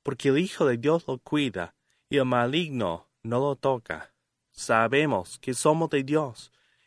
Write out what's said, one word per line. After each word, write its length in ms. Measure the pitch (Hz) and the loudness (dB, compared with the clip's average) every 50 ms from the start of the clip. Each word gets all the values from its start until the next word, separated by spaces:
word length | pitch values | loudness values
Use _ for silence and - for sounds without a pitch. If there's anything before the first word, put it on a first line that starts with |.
| - | -8
porque 260 | 139 131 123 - 139 | -8 -6 -2 0 2
el 100 | 135 147 | 2 2
Hijo 280 | 180 196 - - 170 | 0 -2 0 0 2
de 100 | 139 120 | 2 2
Dios 300 | 117 117 143 160 170 - | 2 2 0 0 0 0
lo 120 | - 135 123 | -4 -8 -8
cuida, 560 | - - - 147 143 127 98 95 87 - _ _ _ _ _ _ _ - | -6 -4 -2 -2 -2 -2 -4 -6 -10 -10 _ _ _ _ _ _ _ -2
y 80 | 139 143 | 0 0
el 80 | 131 | 2
maligno 840 | 127 123 123 120 123 139 165 180 151 139 123 107 87 85 - - _ _ _ - | 2 2 2 2 0 0 -2 -4 -4 -4 -4 -2 -2 -4 -6 -10 _ _ _ -8
no 180 | 110 123 123 | -4 -2 0
lo 160 | 139 143 139 | 0 -2 -2
toca. 560 | - - 139 131 120 - - 82 78 - - _ _ _ _ _ _ _ _ _ | -2 0 0 0 -2 -4 -8 -12 -12 -12 -18 _ _ _ _ _ _ _ _ _
Sabemos 840 | - - - 120 113 113 113 131 143 156 147 123 95 90 - - - | -10 -2 2 4 4 4 4 4 2 2 2 0 0 -2 -6 -12 -12
que 160 | - - 123 | -8 -6 -4
somos 340 | - - 160 156 165 165 156 | 0 2 2 4 4 2 0
de 140 | - 143 135 | 0 -2 0
Dios, 500 | 135 147 156 151 131 110 - - - _ _ _ _ _ _ _ | 0 0 0 0 -2 -8 -14 -20 -20 _ _ _ _ _ _ _